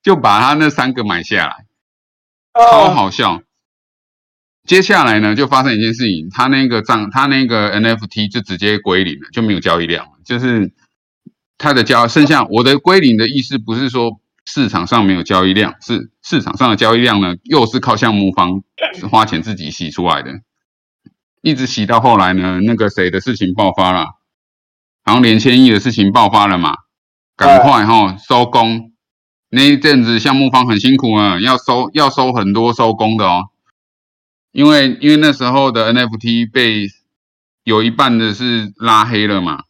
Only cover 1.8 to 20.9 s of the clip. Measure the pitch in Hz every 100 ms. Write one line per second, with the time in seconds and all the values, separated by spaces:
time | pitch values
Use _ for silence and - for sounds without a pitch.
1.8 | _ _ _ _ _ _ _ 233 233 226
2.8 | 190 170 98 - 95 82 _ _ _ _
3.8 | _ _ _ _ _ _ _ _ - 185
4.8 | 190 196 131 107 107 107 139 131 131 110
5.8 | 113 113 120 85 82 98 127 135 131 117
6.8 | 107 113 104 127 139 135 127 113 104 104
7.8 | 117 113 104 110 104 113 101 90 104 107
8.8 | 104 92 90 69 - 123 113 92 90 85
9.8 | 85 82 - _ - 120 127 117 92 _
10.8 | _ _ _ _ - _ _ _ 143 131
11.8 | 117 120 117 156 147 147 107 113 123 143
12.8 | 180 190 139 110 113 139 127 135 113 113
13.8 | 135 123 117 110 _ _ - - 113 95
14.8 | 87 120 98 92 80 92 95 101 98 -
15.8 | - 110 - _ - 151 113 - 127 104
16.8 | 110 117 123 101 92 87 123 147 147 127
17.8 | 120 110 117 104 98 92 90 95 - -
18.8 | - - 104 110 110 - 107 95 73 -
19.8 | 80 82 87 73 67 67 _ _ _ _
20.8 | _